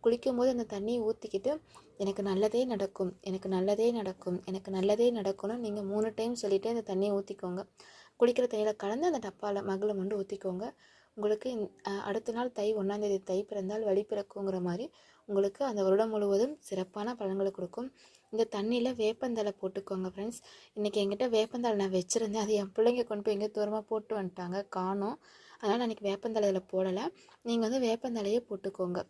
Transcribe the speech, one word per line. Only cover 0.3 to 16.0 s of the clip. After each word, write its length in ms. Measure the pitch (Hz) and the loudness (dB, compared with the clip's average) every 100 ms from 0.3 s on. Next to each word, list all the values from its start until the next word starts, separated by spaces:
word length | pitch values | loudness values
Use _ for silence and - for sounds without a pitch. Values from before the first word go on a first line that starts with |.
| 247 254 | 2 2
அந்த 180 | 247 220 | 2 -4
தண்ணியை 320 | 202 208 240 | -4 -2 0
ஊத்திக்கிட்டு, 600 | 220 226 220 196 220 302 _ - - - | -2 -4 -4 -4 -2 -4 _ -20 -20 -4
"எனக்கு 260 | 196 196 | -4 -2
நல்லதே 420 | 202 190 214 226 254 | 0 2 2 2 0
நடக்கும், 520 | 214 196 - 190 180 | 0 -2 -2 -4 -4
எனக்கு 280 | - 185 190 | -6 -6 -2
நல்லதே 420 | 185 190 208 233 | 0 2 4 2
நடக்கும், 500 | 233 196 185 - 180 - | 2 -4 -6 -4 -4 -4
எனக்கு 260 | 190 190 | -6 -4
நல்லதே 380 | 190 196 208 240 | 0 2 6 4
நடக்கும்னு" 480 | 233 196 196 202 240 | 4 -2 -2 -4 -4
நீங்க 260 | 226 208 | -4 -4
மூணு 300 | 196 202 220 214 | -2 0 -2 0
டைம் 200 | 226 240 | -4 -2
சொல்லிட்டு 340 | 202 196 226 | 0 2 2
அந்த 260 | 233 214 185 | -2 -2 0
தண்ணியை 160 | 202 | 2
ஊத்திக்கோங்க. 520 | 202 196 202 180 180 196 _ - - - _ | 0 -2 -8 -6 -6 -8 _ -20 -20 -20 _
குளிக்கிற 260 | 240 240 247 | 4 4 2
தண்ணியில 300 | 220 214 214 | 2 0 0
கலந்து 380 | 202 233 349 | -2 0 0
அந்த 60 | 294 | 0
டப்பால 440 | 214 - 208 202 | -4 -6 -4 -2
மகுளம் 340 | 196 190 208 202 | -2 0 0 0
கொண்டு 240 | 185 208 | -2 -4
ஊத்திக்கோங்க. 500 | 196 196 190 180 233 - - _ _ - | -4 -6 -4 -4 -6 -10 -20 _ _ -4
உங்களுக்கு 340 | 208 214 254 | 0 0 -2
இந்-, 380 | 240 208 - - | -4 -6 -6 -6
அஹ், 120 | 196 | -4
அடுத்த 300 | - 208 226 | -2 -4 -4
நாள் 200 | 226 247 | -4 -4
தை 240 | 240 208 220 | -2 0 0
ஒண்ணாம் 240 | 196 208 | 0 0
தேதி 240 | 208 196 | 0 0
தை 200 | 190 185 | 0 -2
பிறந்தால் 400 | 208 208 190 208 | -2 -4 -4 -2
வழி 180 | 220 190 | 2 2
பிறக்குங்கிற 600 | 214 208 202 - 196 185 | 2 -4 -4 -4 -2 0
மாதிரி 300 | 175 175 294 _ _ _ - | 0 -2 -4 _ _ _ -2
உங்களுக்கு 400 | 196 202 - 277 | 2 2 0 -2
அந்த 180 | 208 | 2
வருடம் 260 | 190 196 | 4 4